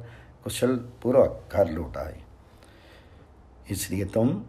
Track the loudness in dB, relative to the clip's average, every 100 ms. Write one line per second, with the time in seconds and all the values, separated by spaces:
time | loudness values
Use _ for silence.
0 | -10 -20 -20 -14 -10 -2 0 0 -4 -6
1 | 4 6 6 2 -4 2 2 2 -6 -8
2 | -10 -12 -18 -20 -20 -20 -20 -20 -20 -20
3 | -20 -20 -20 -20 -20 -20 -8 -6 -4 -4
4 | -2 2 2 0